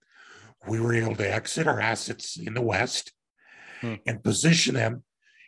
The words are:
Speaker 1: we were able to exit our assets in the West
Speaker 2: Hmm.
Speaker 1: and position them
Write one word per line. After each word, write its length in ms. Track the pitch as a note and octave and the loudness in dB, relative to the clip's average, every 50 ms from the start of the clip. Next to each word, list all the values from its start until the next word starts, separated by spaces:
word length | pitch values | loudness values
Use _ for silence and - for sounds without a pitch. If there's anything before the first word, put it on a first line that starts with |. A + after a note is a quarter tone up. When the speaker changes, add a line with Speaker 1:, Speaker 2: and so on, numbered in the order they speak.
| _ _ _ - - - - - - - - _ - - | _ _ _ -20 -20 -20 -20 -20 -20 -20 -20 _ -6 -4
Speaker 1:
we 120 | A2+ A2+ | -2 0
were 140 | A#2 A#2+ A#2 | 2 2 2
able 200 | A2+ A2+ A2 A2 | 2 2 0 0
to 140 | A2 G#2 G2 | 0 0 0
exit 360 | G2+ A2 - - - E3 D#3+ | 0 -2 -2 -4 -2 0 0
our 140 | D#3 B2 G#2 | 0 2 2
assets 560 | G#2+ A2+ A2 - - - - - - - - | 0 0 0 -2 -4 -8 -8 -10 -10 -12 -10
in 180 | - - - - | -10 -8 -6 -4
the 80 | B2+ | -2
West 500 | A#2+ A2 F#2 F#2+ B2 B2+ - - - - - _ _ _ _ _ _ - - - - - - - | 0 2 2 2 0 0 -2 -6 -8 -10 -16 _ _ _ _ _ _ -20 -20 -20 -20 -20 -14 -10
Speaker 2:
Hmm. 140 | - A#2 A2 F#2+ - | -8 -8 -8 -6 -6
Speaker 1:
and 160 | - A#2 - - | -6 -6 -2 0
position 500 | - G#2+ - - E3 E3 E3 - - - | 0 2 4 6 6 6 6 4 2 2
them 300 | B2 A2 A2+ A#2+ B2 - _ _ _ _ _ _ - - | 2 0 0 -2 -4 -10 _ _ _ _ _ _ -20 -20